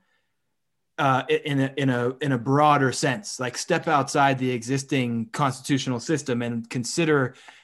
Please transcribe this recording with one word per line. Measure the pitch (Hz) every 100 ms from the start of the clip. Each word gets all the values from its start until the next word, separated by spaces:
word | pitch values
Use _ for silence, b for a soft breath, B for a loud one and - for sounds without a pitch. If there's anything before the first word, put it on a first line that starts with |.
| _ _ _ _ _ _ _ _ _ -
uh, | 139 131 139
i-, | 156 151
in | 139
a, | 135 139
in | 135
a, | 123 123 131
in | 143
a | 123
broader | 120 139 151 143 131
sense, | - 147 117 - -
like, | 127 -
step | - 165 165
outside | 147 135 147 139 131
the | 127
existing | 123 113 135 135 135 120 117 113
constitutional | - 139 135 - 135 135 120
system | - 151 135 120
and | 120 117 117
consider | 131 117 - 156 147 123 - B B